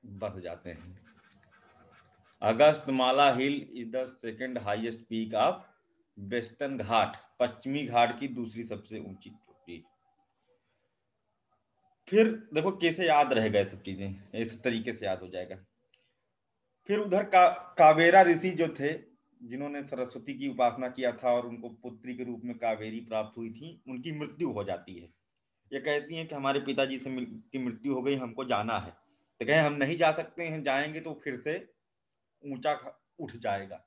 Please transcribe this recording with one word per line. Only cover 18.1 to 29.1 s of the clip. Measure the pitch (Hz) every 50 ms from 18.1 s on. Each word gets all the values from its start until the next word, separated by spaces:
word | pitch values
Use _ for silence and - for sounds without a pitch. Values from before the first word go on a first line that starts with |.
| 175 190 190
ऋषि | 175 170 165 170 185
जो | 175 156 165 156
थे, | - - 135 147 160 - - - _ _ _ _ _ _ 123
जिन्होंने | 117 120 135 143 143 143 143 139
सरस्वती | 143 - 123 127 120 - 127 110 - 139 120
की | 139 139
उपासना | 123 113 127 120 113 127 131 123
किया | 123 - 131 123 113
था | - - 127 120
और | 123 120
उनको | 120 117 117 113 120
पुत्री | 110 - _ 123 120 117 - 123 123
के | 123 127
रूप | 123 120 113 113
में | 123 120 117
कावेरी | 117 113 110 104 107 110 110 113
प्राप्त | 113 113 110 110 107 107 - 117
हुई | 117 113 110
थी, | 113 143 165 170 - _ 127
उनकी | 127 123 127 165 151
मृत्यु | 147 151 - - 143 170 143
हो | 110 104 101
जाती | 101 92 87 - - 92 85
है। | 87 85 _ _ _ _ _ _ _ _ _ _ _ _ 131
ये | 135
कहती | 131 156 147 147 147 147 165
हैं | 165 165 160
कि | 160
"हमारे | 143 139 135 139 143
पिताजी | 131 135 135 127 135 135 135 131
से | 127 135
मिल-, | 131 127 123 117 107 110 - _ -
की | 131
मृत्यु | 127 123 113 107 110 143 139
हो | 131 131
गई, | 139 143
हमको | 135 127 117 117 120 135
जाना | 127 123 104 104 113 113 101
है।" | 85 87 - _ _ _